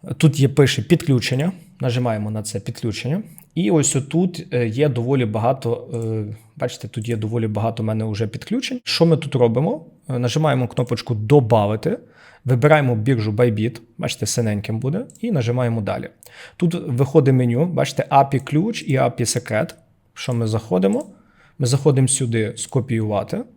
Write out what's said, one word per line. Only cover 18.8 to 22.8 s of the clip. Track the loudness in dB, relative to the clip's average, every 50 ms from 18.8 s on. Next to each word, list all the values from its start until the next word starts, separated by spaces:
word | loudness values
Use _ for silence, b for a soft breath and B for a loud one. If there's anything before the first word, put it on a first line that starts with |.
| -4 -2
і | 0
апі | 2 2 0 0 -2 -4
секрет. | -2 -2 -4 -4 -2 -2 -2 -2 -2 -6 _ _ _ _ _ _ _ _
Що | -12 -6 -4 -2
ми | -2 0 0
заходимо? | 0 -2 -2 0 0 2 2 2 2 0 -4 -6 B B B B B B B B B B
Ми | -2 0
заходимо | 0 2 4 4 4 4 4 2
сюди | 2 0 -2 -2 0 -2 -2 -2 -6 -10
«Скопіювати» | -12 -4 -2 -2